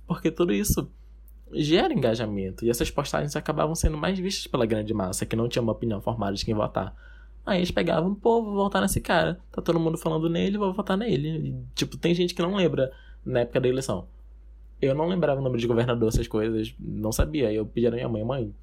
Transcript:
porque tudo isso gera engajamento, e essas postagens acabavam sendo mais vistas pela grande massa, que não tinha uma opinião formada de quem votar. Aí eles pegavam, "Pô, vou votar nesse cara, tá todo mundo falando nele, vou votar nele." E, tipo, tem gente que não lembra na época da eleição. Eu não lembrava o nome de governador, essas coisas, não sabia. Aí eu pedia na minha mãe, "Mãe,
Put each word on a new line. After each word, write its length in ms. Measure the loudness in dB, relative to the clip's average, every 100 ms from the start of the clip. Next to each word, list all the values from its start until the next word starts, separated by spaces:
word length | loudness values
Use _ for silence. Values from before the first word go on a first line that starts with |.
| -6
porque 240 | -2 -2
tudo 200 | 2 2
isso 400 | 2 2 0 -2 -12 -20 -20 -20 -20 -8
gera 420 | -2 4 4 4
engajamento, 720 | 4 2 2 0 -2 -4 -2 0
e 40 |
essas 220 | 2 0
postagens 440 | -2 -2 -2 -2 -4
acabavam 380 | -2 0 0 2
sendo 220 | 0 0
mais 200 | -2 -2
vistas 280 | -2 -4 -4
pela 180 | 0 2
grande 280 | 0 0
massa, 320 | -2 -2 -4 -2
que 100 | -2
não 120 | 0
tinha 140 | 0
uma 100 | 0
opinião 300 | -2 -2 -2
formada 340 | -4 -2 -4 -2
de 100 | -2
quem 80 |
votar. 420 | 0 0 -2 -4 -8 -20 -20 -20 -14 -2
Aí 140 | 0
eles 120 | 0
pegavam, 420 | 0 2 2 0
"Pô, 300 | 2 2 2
vou 100 | 2
votar 280 | 0 2 2
nesse 200 | 2 0
cara, 380 | 2 2 2 -2 -8
tá 80 | -4
todo 200 | 0 2
mundo 180 | 2 0
falando 320 | -2 0 0
nele, 280 | 0 0 0
vou 140 | -2
votar 240 | -2 -2 -2
nele." 540 | 0 0 0 -4 -4
E, 240 | -6 -8
tipo, 240 | -4 -4 -2
tem 160 | 0
gente 220 | 2 2 0
que 60 |
não 140 | 0 2
lembra 360 | 2 2 0 -2 -20 -12 -2
na 140 | 0
época 220 | 2 2
da 60 | 2
eleição. 400 | 0 -2 -4 -6 -18 -20 -20 -20 -20 -20 -2
Eu 140 | 0
não 140 | 2 0
lembrava 340 | 2 2 2
o 20 |
nome 140 | 0 0
de 80 | 2
governador, 440 | 2 2 2 2
essas 180 | 2 0
coisas, 480 | 0 0 0 -4 -8
não 320 | -8 -4 -2
sabia. 360 | 0 0 2 0
Aí 80 | 0
eu 100 | -2
pedia 240 | 0 2
na 60 | 2
minha 120 | -2
mãe, 160 | -2
"Mãe, 320 | -2 -4 -4 -8